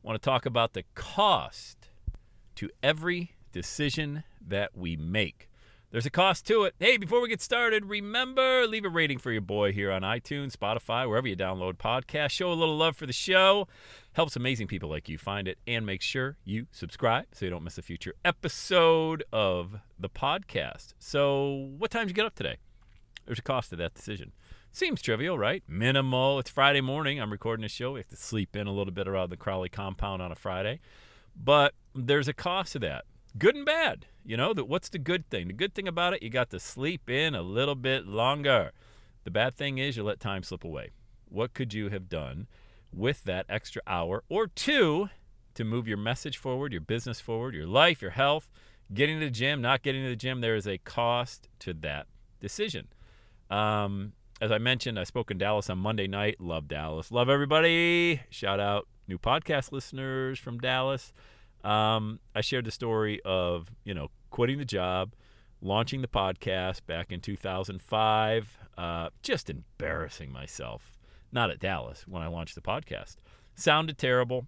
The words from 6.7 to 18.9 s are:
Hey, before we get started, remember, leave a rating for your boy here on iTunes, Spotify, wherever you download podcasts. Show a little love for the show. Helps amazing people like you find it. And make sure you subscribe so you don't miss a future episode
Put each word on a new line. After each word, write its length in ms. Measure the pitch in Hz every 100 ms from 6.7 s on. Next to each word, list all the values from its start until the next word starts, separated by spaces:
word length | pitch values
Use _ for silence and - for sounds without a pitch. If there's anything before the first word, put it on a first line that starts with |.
| -
Hey, 200 | 196 247
before 240 | 185 233
we 80 | 240
get 100 | 226
started, 460 | - 240 233 214 202
remember, 800 | 208 202 233 254 262 262 254 233
leave 180 | 220
a 60 | 202
rating 260 | 165 156 131
for 160 | 127
your 80 | 110
boy 320 | 92 104 101
here 180 | 101 98
on 120 | 95
iTunes, 500 | 95 120 - 143 139
Spotify, 560 | - 104 117 - 117 127
wherever 180 | 110 131
you 80 |
download 440 | 92 92 92 92 90
podcasts. 540 | 110 127 127 151 147
Show 200 | - 180
a 20 |
little 220 | 170 165 151
love 180 | 160
for 120 | 151 143
the 60 |
show. 520 | 123 - 185 190 202 190 - - - -
Helps 240 | - 160 -
amazing 300 | 123 123 98
people 240 | 98 80
like 180 | 78 -
you 80 | 80
find 320 | - 101 92
it. 100 | 92 -
And 200 | 117 107
make 160 | 95
sure 340 | - 135 131 147
you 220 | 92 107 123
subscribe 560 | - 82 - 120 120 -
so 140 | - 95
you 40 |
don't 140 | 87
miss 140 | 82 -
a 40 |
future 300 | - 85 - -
episode 1000 | 175 170 170 - - 180 165